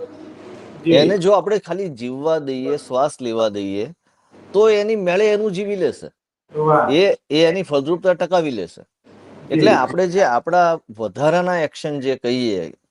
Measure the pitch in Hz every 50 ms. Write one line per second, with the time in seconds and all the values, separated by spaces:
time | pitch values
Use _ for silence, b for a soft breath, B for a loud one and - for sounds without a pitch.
0 | - - - - - - - - - - - - - - - - - 160 165 147
1 | 147 170 202 196 165 190 208 185 - 202 208 202 - 170 170 190 202 180 135 110
2 | 120 123 127 135 143 160 160 160 147 135 131 127 131 135 147 143 - - 131 127
3 | 139 151 - - 127 120 113 113 113 110 101 104 101 98 98 101 107 143 170 _
4 | _ _ _ _ _ _ - - - - - 196 214 220 214 208 208 214 226 214
5 | 190 175 170 196 214 214 208 208 214 214 175 180 208 202 208 190 165 127 - -
6 | - 76 - _ _ _ _ _ _ _ 151 151 151 156 151 147 120 123 135 165
7 | 196 196 - - _ - 139 156 165 165 175 196 175 - 147 143 135 147 180 170
8 | - 185 180 156 180 160 180 180 160 151 127 104 87 80 - - - _ _ _
9 | _ _ - - - - - - - - - 160 151 214 196 147 127 - - 170
10 | 185 180 170 196 190 139 120 120 - 170 170 180 175 170 165 156 - - 110 113
11 | 110 104 87 117 139 156 156 175 180 180 180 175 156 139 - - - 156 147 143
12 | 127 131 135 - - 120 123 127 123 117 101 90 82 76 - _ _ _